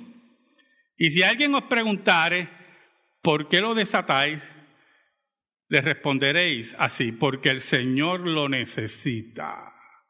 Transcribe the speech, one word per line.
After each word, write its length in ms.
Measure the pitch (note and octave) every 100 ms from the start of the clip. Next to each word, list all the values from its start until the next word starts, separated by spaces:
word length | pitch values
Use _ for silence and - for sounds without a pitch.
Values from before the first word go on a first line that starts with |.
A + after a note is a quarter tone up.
| - - _ _ _ _ _ _ _ -
"Y 140 | E3
si 140 | D#3
alguien 320 | F#3+ A#3 D4 C#4
os 80 |
preguntare, 840 | - A#3+ A3+ G3+ G#3 F3 E3 F3+ F3 - - - _ _ _ _
¿por 260 | F3 D3+ D3+
qué 100 | F3
lo 140 | G#3+
desatáis?", 680 | A3+ G3+ G#3 F3+ C3+ C#3+ D3+ - - - _ _ _ _ _ _ _ _ _ -
le 140 | D3
responderéis 960 | C3+ C#3 D3 C3+ C#3 D#3 F3 C3 A2 -
así, 340 | C3+ - A#2+
"Porque 380 | A2+ C#3+ C3+ C#3
el 100 | C3
Señor 600 | - C#3+ B2 C3 D#3 F3+
lo 280 | F3+ D#3 C#3+
necesita". 1300 | C3+ A2+ - A2 - D3+ A2+ - - D#2 - - - _ _